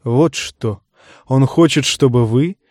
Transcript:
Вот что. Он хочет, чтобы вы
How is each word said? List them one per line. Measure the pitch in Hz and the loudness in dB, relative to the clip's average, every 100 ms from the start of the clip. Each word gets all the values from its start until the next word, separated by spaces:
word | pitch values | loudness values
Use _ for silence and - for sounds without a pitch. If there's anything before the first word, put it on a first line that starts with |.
Вот | 123 123 160 - | -2 0 0 -2
что. | - _ 113 101 _ _ _ - _ | -12 _ -8 -8 _ _ _ -20 _
Он | 135 135 | 0 2
хочет, | - 165 156 | 4 2 2
чтобы | 131 - 135 120 117 | -4 0 0 2 0
вы | 120 165 202 _ | 0 -2 -6 _